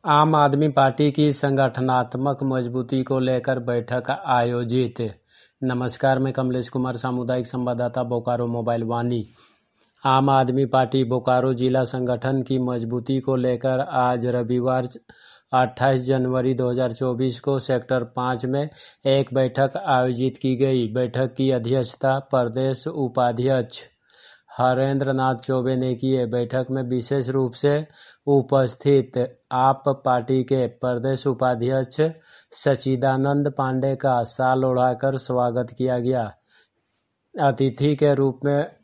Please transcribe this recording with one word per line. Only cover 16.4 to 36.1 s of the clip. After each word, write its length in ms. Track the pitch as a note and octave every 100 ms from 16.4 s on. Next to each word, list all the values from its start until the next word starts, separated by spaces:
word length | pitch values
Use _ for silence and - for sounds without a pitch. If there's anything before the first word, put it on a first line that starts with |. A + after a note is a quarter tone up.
| B2+
दो 160 | B2+ B2
हज़ार 220 | B2 B2+
चौबीस 480 | A2+ C3 A#2+ C3 A#2+
को 200 | - C#3
सेक्टर 440 | - B2+ - B2+
पाँच 420 | A#2+ - B2+ B2 B2+
में 240 | C#3 D3+ - - _ C#3
एक 280 | C3+ C3+
बैठक 380 | B2+ B2+ C3 C3+ - F#3+
आयोजित 520 | C3 B2+ B2 C3 C3
की 180 | C3 B2
गई। 380 | C3+ C3 A2+
बैठक 400 | A#2 B2 C3 C3
की 180 | C3 C3+
अध्यक्षता 680 | B2+ A2+ C3 A#2+ - C3+ C3+
प्रदेश 680 | - C3 A#2+ A#2 C3+ C3 C#3+
उपाध्यक्ष 960 | D3 B2+ B2 B2 A#2 B2+ C3 A#2+ - - _ _ _ - - _ -
हरेंद्र 560 | B2+ B2+ C3+ C#3 C3+
नाथ 220 | C3 C3 A#2+
चौबे 400 | - C3 B2+ B2+
ने 200 | C3 A#2+
की। 300 | C3 C3 A#2+
बैठक 400 | B2 A#2+ B2+ B2
में 120 | C3
विशेष 460 | B2 B2+ A#2 C#3+ B2
रूप 240 | C3+ B2+
से 340 | - C#3+ D3 D3+ - - _ -
उपस्थित 1120 | C#3 C3 C3+ B2+ - C#3+ C#3 B2 B2+ B2 - _
आप 320 | B2+ C3 C3+ C#3+
पार्टी 560 | C3+ C3+ B2 A#2 C3
के 240 | B2+ C3+ A#2
प्रदेश 600 | - B2+ B2 C3 C3+ C#3
उपाध्यक्ष 760 | A#2+ B2+ A#2+ A#2+ C3 B2+ - D#3+ D#3+ _ - _
सच्चिदानंद 1000 | - - C3 C3 C3 C3+ C3 C#3 C#3+ C#3+ C#3
पांडे 380 | C3 C3 C3+ C3+
का 280 | C#3 B2
शाल 420 | A#2 - B2+ C3 C3
ओढ़ाकर 520 | B2+ B2+ B2 C3+ C3+
स्वागत 520 | - B2 B2 A#2+ B2 -
किया 220 | B2+ B2
गया। 340 | B2